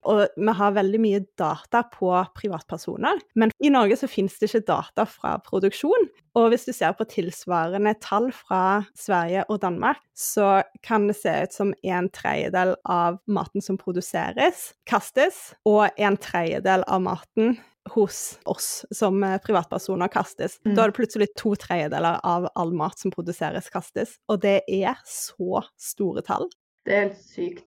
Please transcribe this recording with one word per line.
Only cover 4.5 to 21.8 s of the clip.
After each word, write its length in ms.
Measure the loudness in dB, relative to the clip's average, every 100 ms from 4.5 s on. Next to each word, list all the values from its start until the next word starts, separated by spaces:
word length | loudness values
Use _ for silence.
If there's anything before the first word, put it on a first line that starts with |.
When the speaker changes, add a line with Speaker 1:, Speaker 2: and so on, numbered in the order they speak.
Speaker 1:
ikke 140 | 0 0
data 400 | -2 -2 -4 -4
fra 340 | -2 -4 -4
produksjon. 720 | -4 0 0 0 0 2 2 _ _ 2
Og 160 | 4
hvis 140 | 4 -2
du 80 |
ser 200 | -2 -2
på 120 | -2 -4
tilsvarende 880 | -4 -6 -6 -4 -2 0 0 0 0
tall 320 | -2 0 0
fra 540 | -4 -4 0 2 2 -2 -12
Sverige 500 | -2 0 0 -2 -2
og 120 | -2
Danmark, 360 | -2 0 0 -2 _ -10
så 480 | -4 2 4 4 2 -6
kan 240 | -2 0 2
det 80 | 0
se 260 | -2 -2
ut 100 | -2
som 200 | -2 -4 -2
en 260 | -4 -2 -2
tredjedel 680 | -4 -4 -2 -2 0 0 0 -2
av 340 | 0 0 -2 -4
maten 340 | -4 -2 -6
som 140 | -4 -6
produseres, 960 | -2 -6 -4 -4 -4 0 0 0 -12 _ -2
kastes, 680 | -2 0 0 0 0 -18 -4 2
og 240 | 4 4 2
en 200 | 0 0
tredjedel 680 | -2 -2 -2 -2 2 2 2
av 140 | 0
maten 560 | 0 -4 -6 0 2 2 -4 _ -6
hos 460 | 0 0 0 -10 -10 -6
oss 400 | -6 -6 -8 -10
som, 300 | -2 0 2
eh, 140 | 0 -2
privatpersoner 680 | 0 0 0 -6 -4 -4 -2
kastes. 500 | -2 -4 -6 -8 -4 0
Speaker 2:
Mm. 100 | 4
Speaker 1:
Da 80 |
er 80 | 2
det 40 | 2
plutselig 300 | -4 0 -2 0
to 200 | -2 -2
tredjedeler 640 | -2 -2